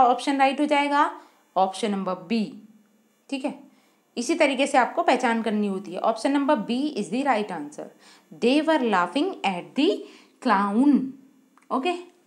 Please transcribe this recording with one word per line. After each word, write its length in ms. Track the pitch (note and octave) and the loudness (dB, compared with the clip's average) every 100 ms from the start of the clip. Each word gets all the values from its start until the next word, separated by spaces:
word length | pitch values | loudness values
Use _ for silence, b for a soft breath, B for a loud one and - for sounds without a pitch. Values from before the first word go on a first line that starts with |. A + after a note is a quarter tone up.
ऑप्शन 340 | B3 B3+ D4 C4+ | 6 4 0 2
राइट 240 | C4+ C#4 | 2 2
हो 40 | D4 | 0
जाएगा, 560 | C#4+ C#4+ C#4+ E4 - B B B F3+ | 0 2 2 0 -4 B B B 0
ऑप्शन 340 | F#3+ - G#3+ | 0 0 -4
नंबर 220 | G3 F#3 | -4 -4
बी, 480 | F3+ F3 A#3 E3+ - - _ _ _ _ _ - | -6 -4 -2 -2 -8 -20 _ _ _ _ _ -12
ठीक 160 | C4+ D4 | -6 -6
है। 140 | - - b b b b - | -8 -18 b b b b -8
इसी 180 | B3 E4+ | -2 2
तरीके 320 | D4 C4 C#4 | 2 2 2
से 100 | C4+ | 2
आपको 260 | A#3+ - | 2 0
पहचान 380 | E4+ C#4 A#3+ A3+ | 2 2 2 -2
करनी 260 | A3 G#3 G#3 | -2 -2 -2
होती 260 | F#3+ - | -4 -8
है। 80 | F3 | -4
Option 360 | A3 A3+ C#4+ C#4+ | -2 0 0 0
number 180 | C#4 A#3+ | 2 0
B 240 | G3 B3 D4+ - | 0 -4 -4 -4
is 120 | G3 | -4
the 160 | B3 C#4 | -4 0
right 260 | G#3+ G#3 | 0 -2
answer, 340 | E3 D3 - - _ b b b | -8 -12 -14 -16 _ b b b
"They 280 | D#3 A3+ D4 | 0 2 4
were 180 | D4+ D#4 | 4 2
laughing 500 | A#3 F#3 F3 C#4 F#4 - G3 | 2 2 0 0 -2 -2 -4
at 340 | F3 F3+ - | -4 -6 0
the 180 | E4 - B B B - B3+ | 0 0 B B B -6 0
clown"। 520 | G3 G3+ G#3+ C#4+ B3+ - - _ _ _ _ - | 2 2 4 4 4 2 -10 _ _ _ _ -6
Okay, 240 | B3+ F4+ F4 - _ | -4 -2 -4 -8 _